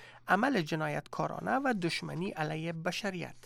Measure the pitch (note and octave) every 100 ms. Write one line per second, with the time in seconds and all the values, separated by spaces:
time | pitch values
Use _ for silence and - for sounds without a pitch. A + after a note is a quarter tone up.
0 | - - - F#3 C4 A#3 D3+ D#3 D3+ D3+
1 | - - D#3 - E3+ C4 C#4 G#3+ E3 -
2 | E3 D3 G3 - D3+ D#3+ E3 E3 F3 -
3 | G3 F3+ C#3+ -